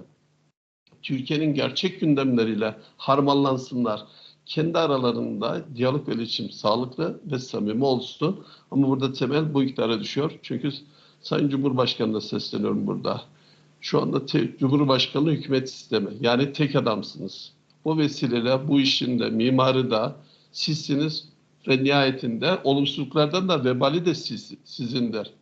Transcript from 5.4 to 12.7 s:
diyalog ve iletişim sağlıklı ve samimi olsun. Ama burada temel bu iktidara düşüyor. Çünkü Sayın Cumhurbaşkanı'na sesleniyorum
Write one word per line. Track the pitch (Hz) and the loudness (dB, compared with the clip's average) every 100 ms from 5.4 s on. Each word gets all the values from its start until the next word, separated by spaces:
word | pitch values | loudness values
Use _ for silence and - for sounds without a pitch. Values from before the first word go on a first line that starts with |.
| 117 175 - 120 | -4 -4 -6 0
diyalog | 127 147 - | 0 0 -2
ve | |
iletişim | 113 113 - 107 | -4 -4 -6 -8
sağlıklı | - 107 113 127 - 170 - 170 | -4 0 0 -2 -4 -4 -4 -6
ve | 131 | -6
samimi | 127 113 104 113 139 | -4 -4 -2 2 2
olsun. | 127 - - 156 190 - - - | 2 -2 -4 -2 -2 -10 -20 -4
Ama | 135 135 | 2 2
burada | 135 135 | 2 0
temel | 135 127 147 156 | -2 0 0 2
bu | 139 | 2
iktidara | 135 127 117 110 | 0 0 0 0
düşüyor. | - 139 151 - | -2 -2 -2 -4
Çünkü | - 123 147 - - - _ _ | -8 -4 -4 -6 -16 -20 _ _
Sayın | - 160 143 | -4 0 2
Cumhurbaşkanı'na | 139 139 127 120 - 113 107 | 2 0 2 0 0 0 -2
sesleniyorum | - 104 - 107 107 | -2 -6 -4 -4 -2